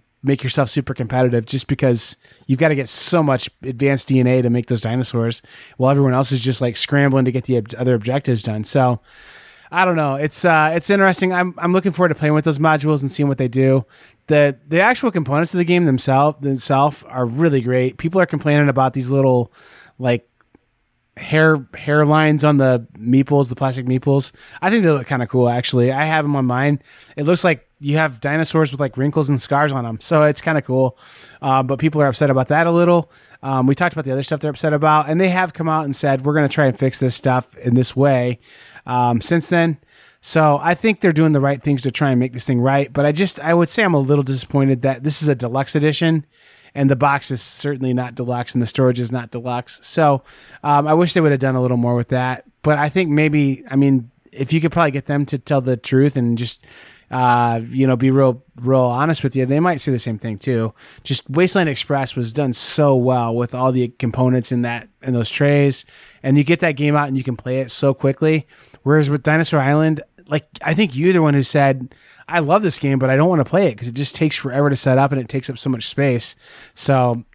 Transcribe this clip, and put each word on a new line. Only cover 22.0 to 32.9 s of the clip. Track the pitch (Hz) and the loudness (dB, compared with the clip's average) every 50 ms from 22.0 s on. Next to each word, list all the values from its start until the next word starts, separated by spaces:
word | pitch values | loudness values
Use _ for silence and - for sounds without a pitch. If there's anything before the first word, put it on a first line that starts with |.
| 151 147 151 156 156 151 151 147 143 | 4 4 4 4 4 4 2 2 2
on | 151 147 | 2 4
the | 139 135 131 127 120 117 - - | 4 4 4 2 0 -2 -6 -16
meeples, | - 110 120 127 135 139 - 147 143 139 117 | -8 -2 2 2 2 4 4 2 0 0 0
the | 123 | -2
plastic | - 135 131 120 135 123 | -4 -4 -4 -4 -4 -4
meeples. | 127 127 131 - 139 139 139 131 - - - - - - - | -2 -2 0 0 0 0 0 0 -4 -8 -16 -20 -20 -10 -4
I | - 185 | -2 0
think | 214 233 190 | 2 2 4
they | 165 | 2
look | 151 135 117 | 2 0 -2
kinda | - 143 123 123 | -4 -4 -4 -2
cool, | - - 127 123 120 | 0 0 2 2 2
actually. | 120 123 123 - - 123 120 127 | 2 0 -2 0 0 2 2 2
I | 131 139 151 | 2 0 0
have | 156 160 156 147 | 0 0 0 0
'em | 147 143 | 0 0
on | 139 131 | 0 0
mine. | 123 123 127 135 147 147 135 _ _ - - - - - | 0 0 0 0 0 0 -2 _ _ -20 -20 -20 -16 -10
It | - 147 | -4 0
looks | 151 180 175 - | 0 0 2 2
like | 180 156 120 _ _ _ - | 0 -2 -2 _ _ _ -10
you | 143 143 147 | -4 -2 0
have | 156 160 151 127 110 | 0 0 -2 -4 -4
dinosaurs | - 139 147 160 160 - - 160 156 131 | -6 -2 -2 -2 -2 0 0 0 0 0
with, | 123 135 | -2 -4
like, | 143 127 - | -6 -6 -4
wrinkles | 127 135 147 147 156 147 135 | -2 -2 -2 0 0 0 0
and | 143 123 | 0 -2
scars | - - 139 143 151 147 | -2 -2 0 0 0 0
on | 139 131 120 | -2 -4 -6
'em. | 113 113 107 | -6 -8 -8
So | - - 170 151 151 | -4 0 2 4 4
it's | 151 143 - | 4 2 0
kinda | - 165 160 147 | -2 -2 -2 -2
cool. | - - 127 131 131 123 - _ - - - - - - - - | -2 -2 0 0 0 0 -2 _ -20 -20 -20 -20 -20 -20 -16 -8
Um, | - 139 131 131 127 | -2 0 0 2 0
but | 127 139 120 | 0 -2 -2
people | 151 156 147 151 | -2 0 2 2
are | 147 | 2
upset | 139 123 - 147 139 | 2 2 0 0 2
about | 131 131 127 - | 2 2 0 2
that | 147 156 170 | 2 2 2
a | 170 | 2
little. | 170 170 175 175 | 4 4 4 4